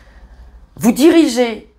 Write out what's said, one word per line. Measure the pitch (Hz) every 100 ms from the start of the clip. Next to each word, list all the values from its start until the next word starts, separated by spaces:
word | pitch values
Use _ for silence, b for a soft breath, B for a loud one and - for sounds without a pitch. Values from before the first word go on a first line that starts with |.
| b b b b b b _ -
vous | 233
diriger | 240 320 330 294 233 240 214 -